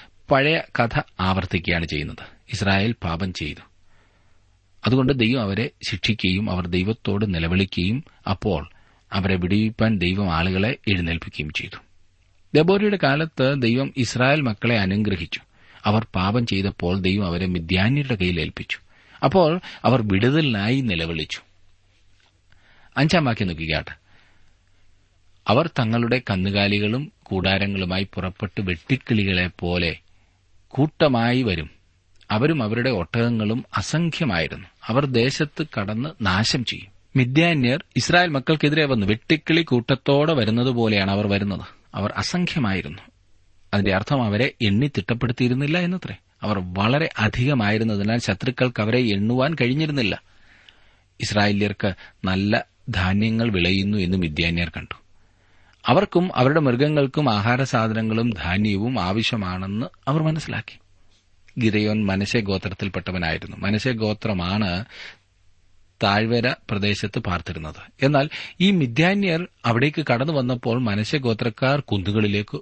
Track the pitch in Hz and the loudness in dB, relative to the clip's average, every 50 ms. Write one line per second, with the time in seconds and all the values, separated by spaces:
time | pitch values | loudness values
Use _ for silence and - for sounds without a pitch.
0 | - - _ - - - 147 135 135 147 160 160 - - - - 120 117 - 147 | -18 -20 _ -20 -2 2 2 4 4 2 2 0 -2 -6 0 0 0 2 2 -2
1 | 151 - - _ - 92 95 95 - - - 95 82 - 90 85 82 80 82 76 | -4 -4 -6 _ -2 0 0 0 -2 -2 -4 -4 -2 -2 -2 -2 -2 -4 -4 -6
2 | 73 - 101 - - - - - _ _ - 107 101 98 95 98 98 113 120 - | -6 -6 -10 -12 -16 -20 -20 -20 _ _ -6 -4 0 2 2 2 2 0 -2 -4
3 | - 90 85 82 98 95 87 - 85 76 73 - - _ _ _ _ - - - | -4 -6 -4 -4 -4 -6 -6 -6 -8 -8 -10 -12 -16 _ _ _ _ -20 -20 -20
4 | _ _ _ _ _ _ _ _ _ _ _ _ _ _ _ - - 110 117 131 | _ _ _ _ _ _ _ _ _ _ _ _ _ _ _ -6 -2 0 2 2
5 | 131 127 143 131 113 110 127 135 113 98 98 98 113 - - _ - - - 95 | 4 2 2 2 2 2 2 0 0 0 0 -2 -2 -4 -6 _ -8 -8 -8 -4
6 | - - 110 104 - 92 92 95 107 104 92 90 90 87 87 90 90 101 113 - | -2 -2 -2 0 2 0 0 0 0 -2 -2 -4 -4 -2 -2 -2 0 0 -2 -4
7 | _ - 98 101 110 104 92 82 82 82 90 95 98 95 - - 87 92 110 131 | _ -4 -2 0 0 0 0 -2 0 0 2 2 2 0 0 -2 -2 0 -2 -2
8 | 160 - _ _ _ - 98 - - 110 92 78 - - - - _ _ _ _ | -6 -10 _ _ _ -6 -4 -2 -2 -2 -2 -2 -4 -8 -18 -20 _ _ _ _
9 | _ _ - 90 90 92 95 90 87 87 98 104 107 110 107 - 113 110 113 98 | _ _ -6 -2 0 0 0 0 0 0 2 2 2 0 0 0 0 2 2 2
10 | 87 87 92 98 101 92 82 80 85 92 92 95 98 110 135 - _ - 101 92 | 0 0 0 0 0 0 0 0 0 0 0 0 0 -2 -2 -4 _ 0 0 0
11 | 87 82 85 82 - - - - 73 76 - - - - - - - _ _ - | 0 -2 -4 -6 -6 -10 -10 -10 -10 -6 -6 -8 -8 -8 -14 -18 -20 _ _ -20
12 | - _ _ _ _ _ _ _ _ _ - 143 156 170 196 202 208 208 202 185 | -20 _ _ _ _ _ _ _ _ _ 2 2 4 4 4 4 2 2 0 2
13 | - 143 135 147 160 160 _ - 135 131 143 143 123 113 117 123 139 139 - - | 0 0 0 0 -2 -4 _ 0 0 0 0 0 0 0 2 0 0 -4 -2 -2
14 | 123 - - 123 123 131 143 156 147 123 107 - - 117 120 113 98 92 95 104 | -2 -2 0 0 2 2 2 2 0 -2 -4 -2 0 0 2 2 2 2 2 0
15 | 110 104 98 87 90 - - - - _ _ _ - - - - - 104 104 113 | 0 0 0 -2 -4 -8 -10 -12 -12 _ _ _ -20 -20 -20 -6 0 2 2 2
16 | 110 - - 92 90 95 107 123 120 117 - 95 95 98 95 _ - 85 90 98 | 0 0 -2 0 0 2 2 0 0 0 -2 -2 -2 -2 -4 _ -2 -2 0 0
17 | 90 92 95 101 104 90 85 87 95 92 90 87 82 82 90 90 92 110 135 147 | 2 0 0 2 0 -2 -2 -2 -2 -2 -2 -4 -2 0 0 2 2 2 2 0
18 | 143 135 127 98 90 90 90 85 78 80 - - - - - - - _ - _ | 0 -2 -2 -2 0 -2 0 -2 -4 -6 -8 -12 -10 -10 -10 -12 -12 _ -20 _
19 | _ _ - - - 135 - 190 175 151 160 190 - - - - - 107 120 131 | _ _ -18 -2 -2 2 4 4 4 4 2 0 -4 -10 -18 -2 2 2 4 4
20 | 113 107 98 95 107 123 139 160 160 143 113 101 98 107 127 135 131 117 92 82 | 2 2 2 4 4 4 2 2 2 2 0 0 0 0 0 0 0 -2 -2 -2
21 | 80 82 85 80 78 - - - - _ _ _ _ - - _ _ _ _ _ | -2 -4 -4 -6 -6 -8 -10 -14 -14 _ _ _ _ -20 -20 _ _ _ _ _
22 | _ _ _ _ _ _ _ _ _ _ - - _ _ - - - - _ - | _ _ _ _ _ _ _ _ _ _ -20 -20 _ _ -20 -20 -20 -10 _ 0
23 | 139 160 - 180 156 131 117 - 104 92 85 78 80 80 78 76 76 - - - | 0 4 4 2 2 2 0 0 -2 -2 -2 -4 -4 -2 -2 -2 -4 -6 -14 -20
24 | _ _ - - _ _ _ _ - - _ _ _ _ _ _ _ - - _ | _ _ -20 -20 _ _ _ _ -20 -20 _ _ _ _ _ _ _ -20 -20 _
25 | _ _ _ _ _ _ - _ _ - 101 123 165 170 - - 123 110 113 117 | _ _ _ _ _ _ -20 _ _ 2 2 2 2 0 0 -2 0 0 2 0
26 | 117 117 123 127 123 - 104 92 92 98 98 101 101 101 101 104 104 104 110 131 | 2 2 0 -2 0 0 -2 0 0 0 2 2 2 2 2 0 0 0 -2 -2
27 | 143 - _ _ _ - - 95 90 95 95 95 101 98 101 98 95 87 90 92 | -4 -8 _ _ _ -4 -4 -2 0 2 0 0 0 -2 -2 -4 -2 -2 -2 -4
28 | 101 98 - - - 92 92 _ - 98 - - 104 92 90 85 - _ 139 127 | -4 -4 -6 -6 -6 -6 -6 _ -8 -8 -6 -6 -4 -4 -4 -6 -2 _ -2 -2
29 | - - 123 107 101 95 95 90 90 90 - - - 87 87 90 90 82 78 - | 0 0 0 0 2 2 0 0 0 -2 -4 -6 -4 -2 0 0 0 -2 -4 -6
30 | _ _ _ - _ _ _ _ _ _ _ - _ _ - - 139 156 - _ | _ _ _ -20 _ _ _ _ _ _ _ -20 _ _ -2 -2 -2 -2 2 _
31 | 165 151 131 117 113 120 123 127 131 113 92 80 76 76 - _ _ _ _ _ | 2 2 4 2 2 2 2 2 0 0 -2 -2 -4 -10 -12 _ _ _ _ _
32 | _ _ _ _ - _ 101 107 123 151 165 151 117 107 107 117 120 131 127 98 | _ _ _ _ -8 _ -2 0 2 2 2 0 -2 -2 -2 0 0 0 0 -2
33 | 85 - - 117 117 120 120 113 110 104 113 127 - - - - 101 - - 151 | -2 -2 -2 0 0 2 0 0 0 0 -2 -2 -4 -6 -6 -6 -4 -2 -2 -2
34 | 170 170 147 - 170 147 98 85 80 - - - - - _ _ - - 113 127 | -2 -2 -2 -2 -2 -2 0 -2 -2 -4 -6 -12 -16 -18 _ _ -8 -2 0 0
35 | 147 143 127 117 117 135 135 - 160 147 - - 160 139 - - 101 95 107 110 | 0 2 2 2 2 2 2 -2 -4 -4 -4 -8 -8 -6 -4 -6 -4 -4 -4 -4
36 | 127 156 - _ 113 98 92 101 113 - - 147 120 - 107 - - - _ - | -6 -6 -6 _ -2 0 2 2 2 2 0 -2 -2 -4 -8 -10 -12 -18 _ -20
37 | _ _ _ 135 127 120 131 151 165 170 170 151 127 120 127 151 - _ _ - | _ _ _ 0 2 4 4 2 4 4 2 2 2 2 0 0 -4 _ _ -4
38 | - - 160 175 180 180 151 135 123 - 160 151 - 147 147 151 156 143 135 117 | 0 4 4 4 4 4 0 -2 0 0 0 2 2 2 2 2 2 2 2 0
39 | 101 95 107 110 _ _ 165 151 - - 160 170 170 - 131 123 117 - 143 127 | 2 2 0 0 _ _ 0 0 2 0 2 2 2 2 0 0 2 0 -2 -2
40 | _ - 139 143 147 156 165 139 110 104 110 117 123 131 127 117 117 110 107 101 | _ 2 4 4 4 2 2 2 2 2 2 2 2 0 2 2 2 2 2 2
41 | 98 98 98 98 104 104 98 98 101 101 95 90 - - - - _ _ - - | 2 2 2 0 2 2 0 0 0 -2 -4 -6 -8 -14 -18 -20 _ _ -8 -4
42 | 98 101 - - - - - 175 180 165 - 170 131 104 95 92 80 71 78 95 | -4 -4 -4 -4 -6 -4 -2 -2 -2 -2 -2 -2 -2 0 -2 -2 -4 -6 -12 -14
43 | - - _ _ _ _ - - _ _ _ _ - - - 101 98 98 95 92 | -16 -20 _ _ _ _ -20 -20 _ _ _ _ -14 -4 -2 0 2 2 2 2
44 | 107 - 147 139 123 107 101 104 123 139 - _ 123 104 98 104 135 147 - - | 0 0 0 0 2 0 2 2 0 0 -2 _ 0 2 2 2 2 0 0 -4
45 | 95 - 123 117 - 117 123 - 127 123 123 127 143 143 156 180 180 175 180 185 | -2 -2 -4 -2 -2 -4 -2 0 0 0 2 0 0 -2 0 0 0 -2 -4 -4
46 | - - 110 - _ _ _ _ - 98 107 101 92 90 90 95 101 110 127 147 | -6 -10 -12 -12 _ _ _ _ -4 -4 -2 -2 -4 -4 -2 0 0 2 2 2
47 | 160 - - - 113 107 - - 123 131 147 127 107 101 107 110 113 113 107 101 | 0 -2 -2 0 0 0 0 0 0 2 2 2 2 2 2 0 0 0 0 0
48 | 98 104 113 120 - - 101 - - 131 127 - 127 127 120 - 107 107 113 123 | 0 0 0 -2 0 -2 -4 -2 -2 -4 -2 0 0 -2 0 -2 -2 0 2 2
49 | 127 113 101 98 101 107 120 127 127 147 165 143 123 120 127 147 160 151 151 143 | 2 2 2 0 0 0 2 2 0 0 0 0 0 0 2 0 0 -2 -2 -2
50 | 120 98 85 - _ _ - - - - - - _ - _ _ _ _ _ _ | -2 -2 -2 -4 _ _ -20 -20 -20 -20 -20 -20 _ -20 _ _ _ _ _ _
51 | _ _ _ _ - - 101 104 101 104 104 101 104 104 101 - - 104 92 - | _ _ _ _ -6 -2 0 2 2 2 2 0 0 -2 -2 -2 -2 -4 -4 -4
52 | - - _ _ - 92 92 92 98 104 107 117 - _ _ _ _ - 117 95 | -12 -20 _ _ -4 -2 0 0 2 2 0 0 -2 _ _ _ _ -6 -2 0
53 | 90 92 98 101 107 113 110 113 113 117 104 92 87 90 95 95 98 101 104 107 | 0 2 2 2 2 2 0 0 0 0 2 2 2 2 2 2 0 0 0 0
54 | 92 87 92 95 90 82 76 78 85 82 85 85 87 82 - - 82 - - - | 0 0 0 0 0 -2 -2 -2 -2 0 0 -2 -2 -4 -6 -10 -12 -12 -14 -18
55 | _ _ _ - _ _ _ _ _ _ _ - - _ _ _ _ - 143 165 | _ _ _ -20 _ _ _ _ _ _ _ -20 -20 _ _ _ _ 2 4 4
56 | 202 202 - 175 175 185 - - 127 131 147 165 156 135 120 120 139 151 151 151 | 4 4 2 2 2 2 2 2 4 4 4 4 4 2 2 2 2 2 2 2
57 | 139 131 - - 151 135 110 104 101 117 120 127 135 127 - 123 113 113 110 110 | 0 0 0 0 0 2 2 2 2 2 2 2 0 0 0 0 2 2 0 0
58 | 110 110 110 113 117 123 110 90 - 82 92 98 107 107 101 95 104 120 131 117 | -2 0 0 0 0 0 -2 -2 -2 -2 0 2 2 2 2 0 0 -2 -2 0
59 | 87 90 95 110 113 - - 113 101 92 90 92 95 95 98 107 123 - _ _ | 0 0 0 0 0 0 -2 -2 -4 -4 -4 -6 -6 -6 -6 -6 -6 -8 _ _
60 | _ - 139 160 160 156 160 160 - - - 107 - - - - _ _ _ _ | _ -2 0 0 0 0 -2 -2 -4 -6 -8 -10 -10 -12 -18 -20 _ _ _ _
61 | _ _ - _ _ _ _ _ _ - - - 117 110 101 107 104 107 107 107 | _ _ -20 _ _ _ _ _ _ -14 -6 0 2 2 4 4 2 2 2 0
62 | 107 98 95 95 101 101 - 120 104 101 98 92 - 101 92 - - 101 - 95 | 0 0 0 0 0 0 0 -2 0 0 -2 -2 -2 -6 -8 -6 -8 -6 -6 -6
63 | 87 - 92 92 87 80 80 - - - - - - 98 104 107 - 131 127 113 | -6 -4 -4 -2 -2 -2 -2 -4 -6 -10 -14 -6 -2 0 0 0 0 0 -2 0
64 | 107 104 107 104 - 110 104 92 87 87 95 107 107 95 87 90 110 - - - | 0 -2 -2 -2 -2 -4 -2 -2 -2 -2 -2 0 0 0 -2 -4 -6 -8 -14 -18
65 | - - - _ _ _ _ _ _ _ _ _ _ _ _ - _ _ _ _ | -18 -18 -20 _ _ _ _ _ _ _ _ _ _ _ _ -20 _ _ _ _
66 | 110 101 101 104 110 113 117 120 113 120 135 - - - 107 101 95 104 101 - | 0 2 2 2 2 2 0 0 0 0 -2 -4 -6 -6 -4 -2 0 0 -2 -2
67 | - 104 - - - - 90 85 - - 90 80 78 78 78 - - - _ _ | -4 -6 -6 -4 -4 -2 -4 -4 -4 -8 -10 -10 -10 -12 -12 -14 -20 -20 _ _
68 | - 139 147 139 135 156 - - - - - _ 175 196 208 180 151 120 117 113 | 0 2 4 2 2 0 -4 -12 -14 -14 -4 _ 2 4 4 4 2 0 2 2
69 | 156 180 196 208 202 190 160 165 180 - _ _ _ 117 117 113 131 151 151 - | 2 2 2 2 0 0 0 -2 -4 -6 _ _ _ 0 2 2 2 2 0 -2
70 | 156 - 135 117 131 156 165 143 127 123 127 120 - 123 117 123 131 117 101 104 | -2 0 0 0 2 0 0 0 0 0 -2 -2 -2 -2 -2 0 0 0 0 0
71 | 107 - - 147 131 123 113 107 123 117 107 - - 131 139 147 - - - 101 | -2 0 -2 -2 0 0 -2 0 -2 -4 -4 0 0 0 0 0 0 -2 -2 -2
72 | 92 92 101 110 107 104 101 104 104 - - 147 | 0 0 0 2 2 2 2 0 -4 -4 -10 -12